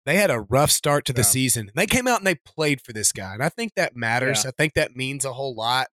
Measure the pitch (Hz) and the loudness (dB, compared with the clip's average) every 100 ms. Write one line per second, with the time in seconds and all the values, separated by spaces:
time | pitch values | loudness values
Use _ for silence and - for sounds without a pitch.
0 | - 175 202 120 98 127 147 - 151 143 | 0 2 2 0 0 2 4 2 2 0
1 | - 123 113 131 131 120 101 135 202 254 | 0 0 2 2 2 0 -2 -2 2 2
2 | 254 226 190 170 - - 151 139 - 107 | 2 0 0 -2 -6 -4 -2 -2 -4 -4
3 | 104 - 95 104 151 - 226 - 165 120 | -2 -2 -8 -4 -4 -4 -4 -2 -2 -2
4 | 117 120 127 117 131 - 156 - 151 123 | -2 0 0 0 -2 0 0 2 -2 -2
5 | 131 139 135 123 139 113 117 127 127 | -6 -4 -6 -6 -8 -4 -2 0 -2